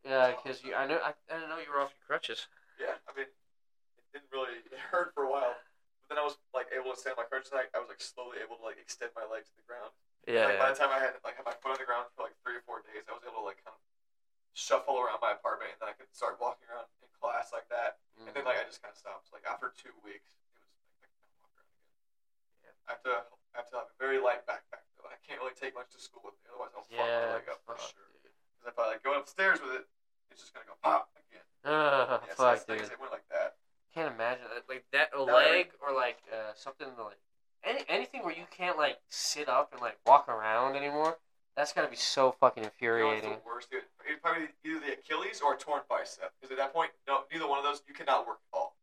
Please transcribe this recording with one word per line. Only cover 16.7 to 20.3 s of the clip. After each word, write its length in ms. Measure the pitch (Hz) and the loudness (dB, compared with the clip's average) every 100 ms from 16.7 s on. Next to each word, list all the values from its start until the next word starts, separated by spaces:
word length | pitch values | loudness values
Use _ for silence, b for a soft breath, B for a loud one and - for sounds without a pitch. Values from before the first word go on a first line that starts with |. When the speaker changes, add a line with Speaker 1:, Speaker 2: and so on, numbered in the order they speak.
| 120 - _ | -14 -14 _
Speaker 2:
in 60 | _ _ | _ _
class 320 | 117 - - | -4 -2 -4
like 160 | 113 - | -10 -6
that. 300 | - 117 - _ 110 | -4 -4 -6 _ -20
And 80 | 113 | -10
then, 60 | |
Speaker 1:
Mm-hmm. 120 | 143 208 | -4 -2
Speaker 2:
like, 120 | 202 | -2
I 60 | |
just 180 | - - | -4 -12
kinda 140 | - - | -20 -18
stopped. 360 | 101 - _ | -16 -16 _
Like, 120 | - - | -12 -8
after 240 | - 113 | -6 -8
two 240 | - - - | -10 -20 -20
weeks, 320 | 104 101 _ | -18 -18 _